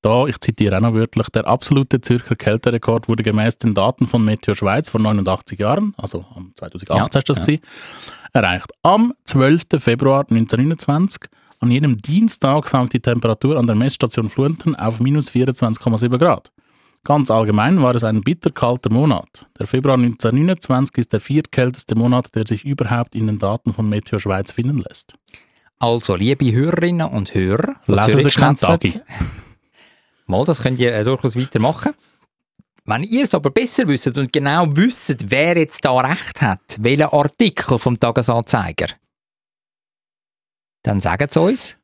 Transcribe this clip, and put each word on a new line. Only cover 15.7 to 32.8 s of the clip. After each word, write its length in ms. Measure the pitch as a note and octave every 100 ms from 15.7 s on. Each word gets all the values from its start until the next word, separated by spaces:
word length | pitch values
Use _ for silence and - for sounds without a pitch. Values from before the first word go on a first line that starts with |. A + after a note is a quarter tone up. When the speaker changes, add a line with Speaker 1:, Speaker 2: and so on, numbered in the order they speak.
| A2
Speaker 1:
Komma 140 | B2 A2
sieben 200 | A#2+ B2
Grad. 360 | E3+ A#2 _ _ _ _ _ _
Ganz 260 | - D3 C3
allgemein 520 | A2+ G#2+ G#2 A#2 F#3
war 120 | B2+
es 80 | A#2+
ein 160 | A2+ A2
bitterkalter 680 | G2+ E3+ - - A#2+ B2+ G#2
Monat. 560 | A2+ D3+ G2+ - - - _
Der 80 | G#2
Februar 300 | C3 C#3 B2+
neunzehnhundertneunundzwanzig 1000 | A#2+ A2+ A2+ B2+ E3+ F3+ - B2+ C#3 -
ist 120 | A#2
der 80 | G#2
viertkälteste 760 | - D3 D3+ - B2+ B2 -
Monat, 380 | A2+ A#2+ B2 -
der 140 | A2+ G#2+
sich 160 | A2
überhaupt 500 | C#3 C#3 G#2+ A#2+ A#2+
in 140 | A2+ G#2+
den 120 | G#2
Daten 340 | G2 A2 -
von 160 | A2 G#2+
Meteo 300 | G#2 - G#2
Schweiz 340 | G2 F#2+ G2+
finden 240 | - B2 D3
lässt. 380 | - - - _ _ - _ _ _ _
Speaker 2:
Also, 360 | A#2+ A#2+ -
liebe 340 | F2+ G#2+ C3+ C3
Hörerinnen 560 | A2+ D#3 E3+ F3 F3 D#3+
und 260 | A#2+ G2
Hörer 420 | G2+ F#2 A2 C4+ C#4
von 120 | -
Speaker 1:
Lesen 140 | G2+ A2
Speaker 2:
Zürich 120 | C#3+
Speaker 1:
den 80 | C#3+
Speaker 2:
Schnetzlitz. 640 | - C3+ C#3 - E3+ G2
Speaker 1:
Kentucky. 80 | A3 - - - - - _ _ _ _ _ _ _ -
Speaker 2:
Mal, 180 | F#2+
das 160 | D3 D3+
könnt 180 | B2 B2+
ihr, 140 | A#2+
äh, 100 | A2
durchaus 320 | A2 C3 B2+ A2+
weitermachen. 560 | C3 A2+ B2 D3+ D4 - _ _ _ _ _ _ _ _